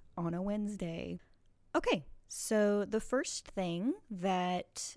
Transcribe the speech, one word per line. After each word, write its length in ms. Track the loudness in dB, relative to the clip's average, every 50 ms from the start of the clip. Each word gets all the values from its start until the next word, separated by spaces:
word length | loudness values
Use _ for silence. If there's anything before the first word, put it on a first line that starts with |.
| -14 -12 -6
on 180 | -2 -2 0 0
a 80 | 0 0
Wednesday. 760 | 0 0 0 -2 -2 -2 -4 -4 -4 -4 -4 -6 -6 -8 -8 -10 _ _ _ _ -20 _ _ _ _ 0
Okay, 300 | 0 2 4 2 2 0 -6 -16 -18 -16 -12
so 560 | -8 -6 -2 2 4 6 6 6 6 4 2
the 160 | 2 0 -2
first 460 | 0 2 0 0 0 0 -6 -8 -10 -8
thing 460 | -6 -4 -2 -2 0 0 0 0 -2 -2 -4 -10
that 840 | -8 -2 0 2 2 2 2 2 0 -2 -2 _ -8 -8 -8 -8 -10